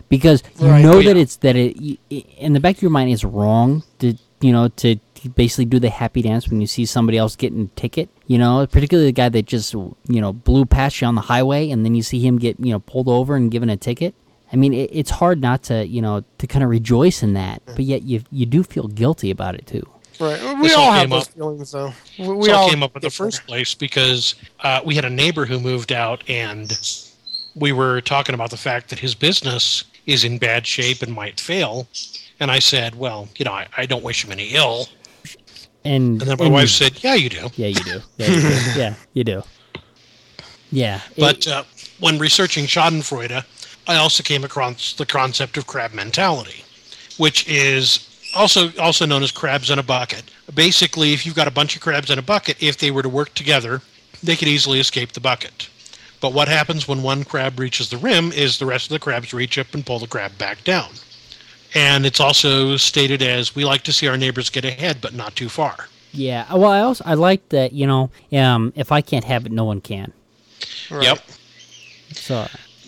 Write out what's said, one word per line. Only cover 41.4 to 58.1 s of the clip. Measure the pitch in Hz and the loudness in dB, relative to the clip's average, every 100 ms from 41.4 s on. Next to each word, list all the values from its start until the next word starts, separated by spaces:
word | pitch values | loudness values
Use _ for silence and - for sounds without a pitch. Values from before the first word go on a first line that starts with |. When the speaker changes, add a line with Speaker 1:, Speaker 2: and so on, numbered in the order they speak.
| 156 | -2
Speaker 3:
uh, | 139 135 - - - | -4 -8 -16 -20 -4
when | 170 151 | 0 0
researching | 151 147 185 151 143 | 2 2 0 -2 -2
Schadenfreude, | 175 165 160 143 131 117 127 - - - - - | 2 2 0 -4 -6 -6 -8 -10 -16 -20 -12 -2
I | 165 | 2
also | 160 - | 2 0
came | - 143 | -2 -4
across | 135 143 123 120 - | -4 -4 -4 -4 -10
the | - 139 | -8 -4
concept | 143 131 123 131 151 | -2 0 -2 -6 -8
of | - | -8
crab | 131 113 | -8 -8
mentality, | 107 104 143 190 143 101 - - - - - - - | -8 -6 -2 0 -2 -6 -18 -20 -20 -20 -20 -14 -2
which | 156 - - | 0 0 -2
is | 147 139 135 127 - - _ - 185 | 0 2 2 2 0 -4 _ -6 0
also, | 208 196 170 - | 2 4 0 0
also | 165 156 160 | 0 2 2
known | 139 | 0
as | 139 | -2
crabs | - 147 139 135 | -4 -2 -2 0
in | 139 | -2
a | |
bucket. | 131 127 123 117 - - - | -2 -4 -4 -10 -14 -20 -6
Basically, | 143 175 180 175 160 151 | 0 2 2 0 0 0
if | 147 165 | 0 -2
you've | 160 | -2
got | 143 | 0
a | |
bunch | 131 147 - | 0 -2 -2
of | |
crabs | 165 147 143 | -4 -2 -2
in | 135 | -4
a | |
bucket, | 131 208 - 135 | 0 -2 -2 -4
if | 151 143 | -2 -2
they | 147 | -2
were | 135 | -2
to | 131 | -2
work | 131 147 | -2 -4
together, | - 147 139 117 131 - _ _ - | -4 0 0 0 -8 -10 _ _ -8
they | 165 165 | -2 0
could | 151 | 0
easily | 147 139 135 | 0 0 0
escape | 131 127 120 | 0 -4 -8
the | - | -4
bucket. | 127 120 - - - _ - - - - | -4 -4 -6 -16 -18 _ -20 -20 -20 -6
But | 135 | -2
what | 135 143 | 0 2
happens | 156 151 160 143 | 2 0 -4 -4
when | 135 | -4
one | 131 135 | -2 -4
crab | 143 143 131 127 | -4 -4 -4 -4
reaches | 127 - 107 | -6 -6 -6
the | 120 | -4
rim | 220 | 0